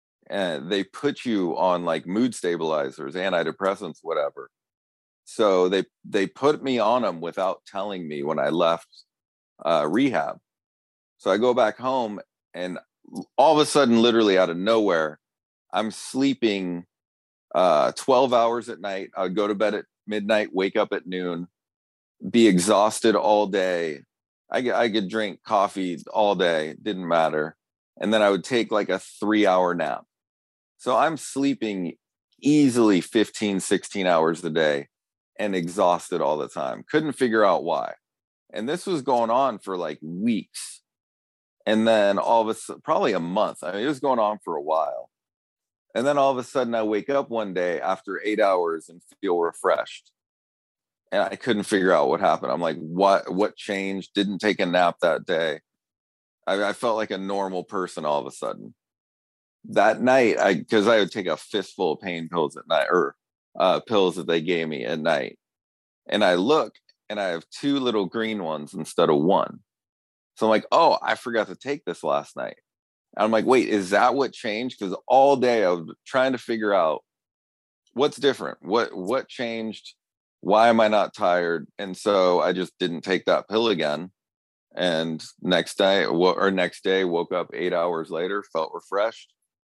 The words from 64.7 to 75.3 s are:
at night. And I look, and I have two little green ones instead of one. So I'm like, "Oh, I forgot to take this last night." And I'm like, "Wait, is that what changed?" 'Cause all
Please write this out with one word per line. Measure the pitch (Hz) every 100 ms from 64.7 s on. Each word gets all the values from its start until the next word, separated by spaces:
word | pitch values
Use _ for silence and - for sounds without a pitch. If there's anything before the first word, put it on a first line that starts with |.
| 73 58
at | 80
night. | 80 73 58 - _ _ _ _ _ _ -
And | 104
I | 98 90
look, | 107 156 107 - _ _ _
and | 104
I | 95
have | 82 -
two | - 143 139
little | 127 107 92
green | 113 110 107
ones | 82 78 73
instead | - 78 - 82
of | 73
one. | 80 92 - - _ _ _ _ _ _ _ -
So | 110
I'm |
like, | 107 -
"Oh, | 147 160 -
I | - 110
forgot | 123 113 95
to | 90
take | 131 143 -
this | 85
last | 78 71 71 -
night." | 60 - _ _ _ _ _ -
And |
I'm | 110
like, | 110 110
"Wait, | 131 90
is | 107 92
that | 98 123 135
what | 120
changed?" | - 113 104 127 -
'Cause | 98 95 -
all | 131 139